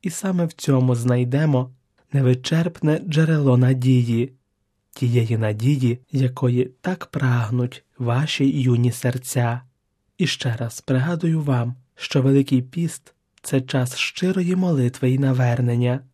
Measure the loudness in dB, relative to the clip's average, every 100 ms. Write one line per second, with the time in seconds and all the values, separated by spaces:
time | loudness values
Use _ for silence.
0 | -8 -6 -4 -2 -2 -2 0 2 2 2
1 | 0 0 0 0 2 0 -2 -10 _ _
2 | _ 0 2 2 0 -2 -2 -2 0 0
3 | 0 0 2 2 4 4 4 2 4 4
4 | 4 0 -2 _ _ _ _ _ _ -4
5 | 0 0 0 0 -2 0 0 0 0 -2
6 | _ -2 -2 0 -2 0 -2 _ -6 -6
7 | -8 -4 -2 0 -2 -2 -4 -8 _ _
8 | -2 -2 -2 0 0 2 2 2 2 0
9 | -4 -4 -4 -2 -2 -4 -10 _ _ _
10 | _ _ -4 -2 -4 -4 -8 -10 -2 0
11 | 0 0 0 0 0 0 -2 -6 _ -14
12 | -4 0 4 4 4 0 -2 -4 -4 -6
13 | _ _ _ _ -4 -4 -2 -2 -2 -4
14 | -8 -4 -4 -2 -2 0 0 0 0 0
15 | -2 2 0 2 0 0 0 0 0 -2
16 | -8